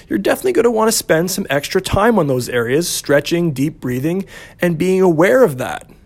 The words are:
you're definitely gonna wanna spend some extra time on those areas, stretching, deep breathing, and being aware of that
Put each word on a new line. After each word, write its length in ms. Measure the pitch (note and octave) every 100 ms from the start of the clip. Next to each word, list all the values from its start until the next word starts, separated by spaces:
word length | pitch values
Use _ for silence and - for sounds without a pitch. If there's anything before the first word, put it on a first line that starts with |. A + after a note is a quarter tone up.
| -
you're 100 | G3+
definitely 340 | G3 C4+ -
gonna 180 | - A#3
wanna 220 | A3 A3
spend 380 | A3 - D#3+ F3+
some 160 | F#3 G3
extra 320 | C#3 - F#3+
time 380 | F#3+ G3+ A3 G#3+
on 80 | D3
those 240 | B2+ A#2
areas, 380 | B2 A#2 C#3 F3
stretching, 640 | - - C#3+ - E3+ E3+
deep 280 | C3 D3 -
breathing, 460 | B2+ B2 D3+ F#3 F#3+ - - -
and 160 | F3 D#3
being 240 | F3+ F#3+
aware 420 | F#3 D#3 F#3+ C4
of 140 | A3+ B2+
that 340 | G#2 D2+ - -